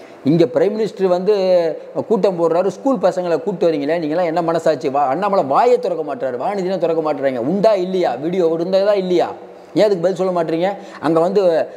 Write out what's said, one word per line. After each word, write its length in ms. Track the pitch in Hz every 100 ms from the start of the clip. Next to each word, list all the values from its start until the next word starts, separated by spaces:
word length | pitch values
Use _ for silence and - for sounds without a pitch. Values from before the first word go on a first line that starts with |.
| - -
இங்க 220 | 135 165 165
prime 300 | 147 190 214
minister 300 | 214 - 190
வந்து 260 | 180 190 208 185 180 165 - - 156 -
கூட்டம் 320 | 220 196 170
போடுறாரு, 280 | 165 170 190
school 300 | 190 269 233
பசங்களை 460 | 185 180 180 160
கூட்டு 280 | 190 175 170
வரீங்களே, 260 | 156 143 170
நீங்களாம் 280 | 151 165 175
என்ன 160 | 170
மனசாட்சி? 480 | 165 165 165 147 147
வா-, 180 | 139 139
அண்ணாமலை 360 | 147 202 196
வாயை 360 | 139 156 247 240
திறக்க 360 | 196 165 151 135
மாட்டாரு, 220 | 131 123
வானதினா 380 | 160 202 180 185
திறக்க 360 | 165 165 151
மாட்டாங்க. 240 | 139 135 127
உண்டா 360 | 131 196 220
இல்லையா? 400 | 196 185 185 160
video 360 | 123 156 185 165
இருந்ததா 400 | 160 170 190 202
இல்லையா? 380 | 202 185 175 117 - - - -
ஏன் 120 | 156 208
அதுக்கு 180 | 185
பதில் 120 | 175 180
சொல்ல 280 | 185 175
மாட்டீங்க? 320 | 160 165 185 196 - -
அங்க 200 | 147 160
வந்து, 480 | 175 202 180 156 -